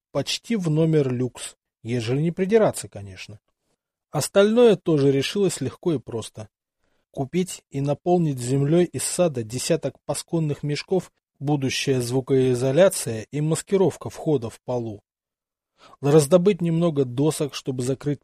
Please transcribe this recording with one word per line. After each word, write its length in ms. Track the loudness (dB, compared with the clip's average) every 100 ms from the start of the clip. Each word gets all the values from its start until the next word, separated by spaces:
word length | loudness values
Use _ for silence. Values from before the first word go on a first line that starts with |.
| _
почти 440 | -6 -4 -8 -4 -2
в 140 | 0
номер 420 | 2 2 2 2
люкс, 440 | 0 -4 -6 -16 -18 _ _
ежели 380 | -6 -4 -2 0
не 100 | -2
придираться, 560 | -2 2 4 4 0 -10
конечно. 520 | -14 -16 -16 -18 -20 _ _ _ _ _ _ _
Остальное 640 | -6 0 2 4 6 6 4
тоже 360 | 2 2 4
решилось 480 | 2 0 0 -2 -2
легко 320 | -6 -4 -4
и 60 | -4
просто. 500 | -4 -10 -10 -14 -18 _ _ _ _ _ _
Купить 520 | -8 -4 -4 -4 -8 _
и 120 | -4
наполнить 580 | -2 -2 0 2 2 -2
землей 460 | -2 0 2 2 2
из 180 | -2
сада 400 | -6 0 0 -2
десяток 520 | -6 -8 -2 -2 -2 -8 -8
пасконных 560 | -8 -4 -4 -2 -4
мешков – 480 | -6 -6 -2 -4 -4 _ _ _
будущая 640 | -2 0 -2 -2 0 0
звукоизоляция 1200 | 0 -2 2 2 2 2 0 4 4 2 -6 -8 -8
и 100 | -4
маскировка 680 | -2 -2 -2 2 2 0 -10
входа 400 | -8 -2 -2 -4
в 100 | -12
полу. 400 | -8 -6 -6 -12 _ _ _ _ _ _ _ _ -20 -4
Раздобыть 600 | 4 4 6 4 4 2
немного 440 | 0 0 0 0 -2
досок, 500 | 0 0 0 -6 -6
чтобы 280 | -8 -4
закрыть 360 | -4 -4 -4 -6